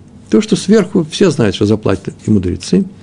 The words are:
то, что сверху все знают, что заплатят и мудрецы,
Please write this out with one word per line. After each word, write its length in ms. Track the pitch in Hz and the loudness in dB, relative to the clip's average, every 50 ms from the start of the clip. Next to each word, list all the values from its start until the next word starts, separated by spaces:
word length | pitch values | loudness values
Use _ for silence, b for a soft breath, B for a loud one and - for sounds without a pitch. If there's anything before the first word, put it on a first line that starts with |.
| - - - - - - | -18 -20 -20 -20 -10 0
то, 120 | - 220 | 0 0
что 140 | 208 - 208 | 2 2 -2
сверху 500 | 180 - - 208 226 185 - - 196 165 151 | -2 0 2 2 2 2 2 0 -2 -2 -2
все 220 | - - 202 196 | -2 0 0 0
знают, 240 | - - 117 101 95 | 2 0 0 0 0
что 100 | - 107 | 0 0
заплатят 480 | 101 110 104 - - 98 - - - - - - | 0 0 0 0 -2 -2 -2 -4 -10 -12 -8 -2
и 60 | - | 0
мудрецы, 540 | 110 101 90 90 87 87 - - - 190 196 - - B | 0 0 0 -2 -6 -6 -4 0 0 0 0 -2 -8 B